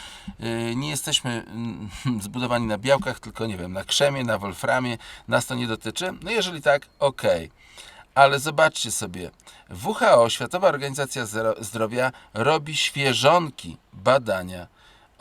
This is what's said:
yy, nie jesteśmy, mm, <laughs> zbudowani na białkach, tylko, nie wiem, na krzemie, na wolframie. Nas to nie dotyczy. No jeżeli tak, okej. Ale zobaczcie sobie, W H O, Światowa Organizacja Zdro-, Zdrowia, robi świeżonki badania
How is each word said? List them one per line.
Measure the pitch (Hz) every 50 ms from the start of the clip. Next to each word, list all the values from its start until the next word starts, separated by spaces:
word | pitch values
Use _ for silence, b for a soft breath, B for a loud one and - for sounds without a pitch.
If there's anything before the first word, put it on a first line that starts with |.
| B B B B B B B B
yy, | - 113 117 117 117 117 117
nie | 127 139 151
jesteśmy, | 151 139 - - 147 - - 127 120 113 -
mm, | - 98 113 117 117 98 - 101 104 B B
<laughs> | B 135 120 107 98
zbudowani | 101 101 123 123 120 120 120 117
na | 113 107 98
białkach, | 107 131 139 131 101 131 120 -
tylko, | - 117 - - 110
nie | 113 101
wiem, | 90 87 90 92
na | 98 98
krzemie, | - - - 143 143 143 135 127
na | 117 107 104
wolframie. | 101 98 90 - - - 120 127 127 123 117 107 B B B B B B
Nas | 107 123 120
to | - 127
nie | 120 123
dotyczy. | 113 110 110 - 113 - - - 185 - - 151
No | 180
jeżeli | 226 226 185 185 175 156 139
tak, | 151 143 143 - _ _ -
okej. | 147 139 131 - - 107 92 82 82 - - B B B B B B B B B B B -
Ale | 135 139 139 139 139
zobaczcie | 135 156 151 139 - 156 - - - 117
sobie, | 104 - 110 92 87 92 87 80 - _ B B B B B B
W | - 90 107 175 214
H | - 247 214 170 123
O, | 117 117
Światowa | - - 127 113 - 180 190 180
Organizacja | 147 139 135 143 139 131 139 131 - 135 120
Zdro-, | 104 107 113 113 110 107 - 113
Zdrowia, | 95 - 113 110 107 117 123 127 131 B B B B B
robi | 104 117 135 156 160 147 151 156
świeżonki | 139 - - - 143 139 135 120 110 120 143 165 180 170 147 - - - 85 82 - _ _ -
badania | 98 95 117 127 139 123 110 98 92 92 92 92 90 87 - b b b b b b b b b -